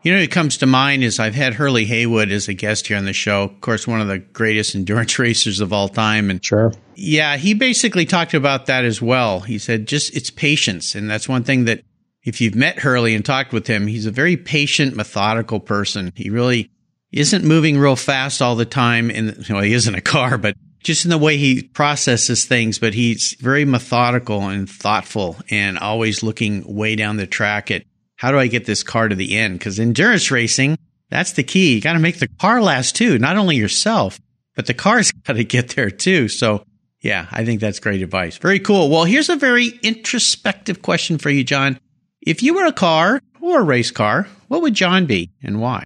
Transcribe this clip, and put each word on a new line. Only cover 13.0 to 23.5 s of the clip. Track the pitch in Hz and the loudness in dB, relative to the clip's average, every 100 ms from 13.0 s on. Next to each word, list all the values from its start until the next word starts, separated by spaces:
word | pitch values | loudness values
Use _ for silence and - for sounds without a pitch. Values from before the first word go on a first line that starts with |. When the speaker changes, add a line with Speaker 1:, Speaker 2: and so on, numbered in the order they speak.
| 117 | 2
Speaker 1:
and | 110 | 0
talked | 104 131 135 | 0 -2 -2
with | 113 - | -6 -2
him, | 107 104 | -2 -2
he's | 110 | -4
a | 110 | -4
very | 113 165 175 | 0 0 0
patient, | - 147 143 - 139 | -2 -2 0 0 0
methodical | 107 107 104 104 113 110 107 | -2 -6 -2 0 0 -2 -6
person. | - 101 98 104 90 | -2 -2 -2 -4 -8
He | 82 98 | -8 -6
really | 113 123 120 104 _ _ _ _ | -2 0 0 -2 _ _ _ _
isn't | - 147 196 | -2 0 2
moving | 151 160 156 143 | 4 4 4 4
real | 139 127 | 4 2
fast | - 135 135 - | 0 -2 -2 0
all | 123 | 0
the | 117 | 0
time. | 117 139 120 117 117 | -2 2 2 2 0
In, | 110 110 - 95 | -2 -6 -6 -4
well, | 101 | 0
he | 104 | 2
is | 120 | 2
in | 117 | 0
a | 92 | -2
car, | - - 127 120 | -2 -2 0 0
but | 104 101 _ _ | -2 -4 _ _
just | - 156 | -4 -2
in | 175 | 0
the | 160 | 2
way | 151 | 4
he | 143 143 127 | 4 2 2
processes | - - 147 143 - 117 - 117 | -2 -2 0 0 0 2 2 -2
things, | - 123 113 101 | 0 2 2 0
but | 113 | -2
he's | 104 117 107 - - | 0 0 0 -4 -2
very | 123 | 0